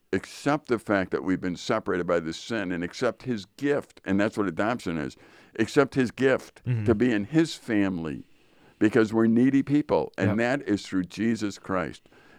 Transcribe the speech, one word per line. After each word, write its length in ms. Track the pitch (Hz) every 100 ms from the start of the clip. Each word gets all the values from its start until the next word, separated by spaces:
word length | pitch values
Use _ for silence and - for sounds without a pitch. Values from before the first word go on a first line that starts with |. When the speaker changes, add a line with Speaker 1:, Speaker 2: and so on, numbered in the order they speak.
| _
Speaker 1:
accept 560 | 95 - - 143 147 -
the 100 | 113
fact 320 | - 101 92
that 140 | 71
we've 160 | 73 92
been 160 | 92 85
separated 500 | - 113 98 92 85
by 140 | 87
this 180 | 80 80
sin, 340 | - 117 92
and 100 | 87
accept 420 | 87 - 123 -
his 220 | 131 113 92 -
gift, 440 | 143 143 - -
and 140 | - 98
that's 200 | 107 110
what 80 | 98
adoption 480 | 80 101 120 95 82
is, 180 | 67 - - - - -
accept 360 | 110 147 135
his 160 | 135 120
gift 520 | - 135 127 - - -
Speaker 2:
Mm-hmm. 180 | 120
Speaker 1:
to 100 | 107
be 180 | 107 123
in 120 | 107
his 300 | 101 156 165
family, 720 | - - 107 98 90 80 65 - _ _ _ _ -
because 340 | 107 120 110
we're 140 | 113 113
needy 360 | 113 131 135
people, 500 | 135 147 147 95 69 -
and 120 | 110
Speaker 2:
Yep. 60 | 101
Speaker 1:
that 300 | 120 139 -
is 180 | 104 -
through 180 | 95
Jesus 540 | 92 - 110 113 104 95
Christ. 500 | - 95 73 - _ _ -